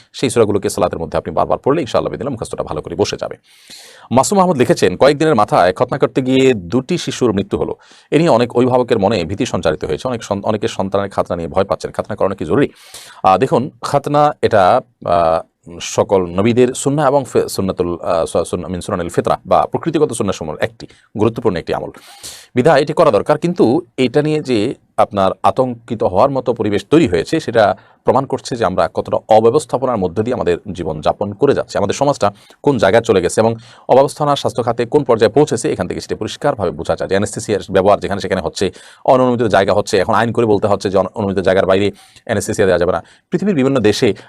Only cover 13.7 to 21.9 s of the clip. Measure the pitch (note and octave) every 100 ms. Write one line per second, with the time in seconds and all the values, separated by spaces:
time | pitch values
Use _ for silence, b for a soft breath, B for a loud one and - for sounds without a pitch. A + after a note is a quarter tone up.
13.7 | - - C#3+ C#3+ D3 D3 - - G#2+ F#2
14.7 | A#2+ - _ - F2 E2 E2 - _ -
15.7 | E2+ - - G#2+ G2 F2+ F2 A2 A#2 B2
16.7 | C3 C#3+ C#3+ C#3+ C#3+ A#2+ B2 - - F#2+
17.7 | F2+ F2+ E2+ - E2+ D#2+ F#2 E2+ F#2 D#2+
18.7 | F2+ E2+ G2 F2 - A#2+ D#2 - F2+ -
19.7 | - - D#3+ D3+ A#2 G2+ F#2 D#2+ D#2 A2
20.7 | - - b b A#2 A#2 A2+ A2 E2+ -
21.7 | D2+ -